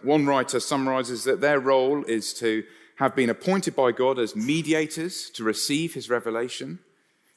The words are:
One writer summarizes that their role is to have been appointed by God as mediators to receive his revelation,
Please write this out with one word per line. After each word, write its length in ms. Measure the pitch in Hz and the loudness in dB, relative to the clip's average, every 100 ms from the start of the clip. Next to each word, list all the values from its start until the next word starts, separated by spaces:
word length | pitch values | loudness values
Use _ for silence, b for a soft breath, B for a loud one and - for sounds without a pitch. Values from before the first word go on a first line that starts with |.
One 220 | 131 151 139 | 0 2 4
writer 340 | 139 123 123 | 2 0 -2
summarizes 680 | - 143 135 131 120 117 123 | -2 -2 0 -2 -2 -2 0
that 160 | 101 | 2
their 180 | 139 143 | 4 4
role 460 | 131 135 131 143 - | 4 4 4 0 0
is 280 | 113 - - | -2 -4 -2
to 280 | 117 110 - B B - | 0 0 -4 B B 0
have 180 | 165 - | 0 2
been 140 | 120 | 0
appointed 460 | 110 - 190 165 135 | 0 0 0 0 2
by 160 | 123 | 2
God 280 | 113 127 127 | 4 2 2
as 160 | 110 107 | -2 -2
mediators 920 | 123 160 151 156 151 160 175 185 - | -2 0 2 0 0 -4 -8 -8 -12
to 120 | - | -4
receive 520 | 110 104 - 147 165 139 | -2 -2 -2 -2 -2 -6
his 140 | 113 | -4
revelation, 720 | 120 113 113 123 - 135 175 _ _ _ _ _ | -2 -2 -4 -4 -8 -10 -12 _ _ _ _ _